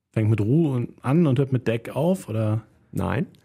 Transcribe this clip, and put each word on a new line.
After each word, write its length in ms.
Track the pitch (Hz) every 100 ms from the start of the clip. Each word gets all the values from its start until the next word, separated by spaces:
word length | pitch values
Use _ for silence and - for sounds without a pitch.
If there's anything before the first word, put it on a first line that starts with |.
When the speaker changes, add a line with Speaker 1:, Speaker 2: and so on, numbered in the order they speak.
| _
Speaker 1:
Fängt 160 | - 107
mit 100 | 107
Ruhe 340 | 104 151 160 127
und, 140 | 117 -
an 220 | 127 151 165
und 120 | 127
hört 140 | 135
mit 140 | 127 -
Deck 240 | 117 -
auf, 340 | 127 165 190 -
oder? 340 | 107 110 110 - _ _
Speaker 2:
Nein. 340 | 98 95 95 196 -